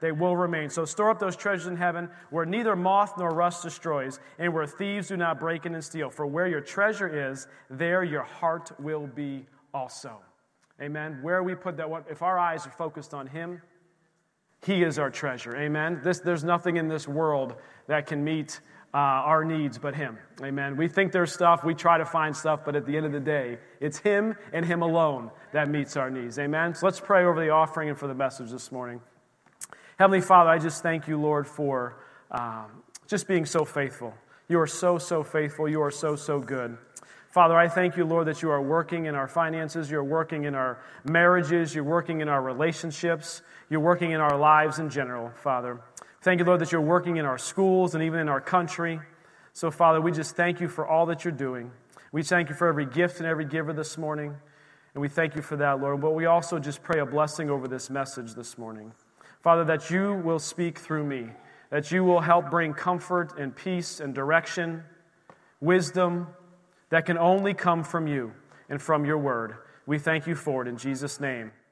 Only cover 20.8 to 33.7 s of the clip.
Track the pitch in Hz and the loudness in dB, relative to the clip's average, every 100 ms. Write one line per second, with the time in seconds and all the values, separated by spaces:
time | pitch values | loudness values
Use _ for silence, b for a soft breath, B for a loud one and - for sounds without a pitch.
20.8 | 165 165 190 185 175 - 175 170 156 156 | -2 2 2 2 0 4 4 6 2 0
21.8 | 170 165 156 170 156 147 156 151 147 147 | 4 4 4 0 0 -2 0 -2 0 -2
22.8 | 123 151 156 143 139 147 127 120 B B | -2 -2 -2 -2 0 -2 -2 -8 B B
23.8 | 147 147 208 202 214 214 B 160 170 170 | -6 -2 2 4 2 -2 B -4 0 2
24.8 | 170 165 160 135 117 - B 147 147 147 | 2 4 4 2 -6 -14 B -2 0 0
25.8 | 139 147 131 131 120 117 143 156 170 170 | -2 -2 -4 -4 -8 -4 -2 0 -2 2
26.8 | 185 185 - 196 180 165 160 156 156 160 | 0 0 4 6 6 4 4 4 4 0
27.8 | 151 143 143 131 135 127 120 127 - 131 | -4 -4 -6 -4 -4 -4 -12 -12 -12 -10
28.8 | 123 120 117 _ _ _ _ _ - B | -10 -12 -18 _ _ _ _ _ -16 B
29.8 | B B 190 190 180 185 170 165 160 156 | B B 6 6 8 8 10 6 2 -2
30.8 | 170 165 151 151 151 147 143 - 143 135 | -2 -2 -2 -2 0 0 -2 -4 -2 -2
31.8 | 123 120 B B B 123 120 113 107 110 | -4 -10 B B B -8 -6 -10 -14 -20
32.8 | _ - _ 202 - 185 151 165 151 | _ -20 _ -4 2 0 2 0 0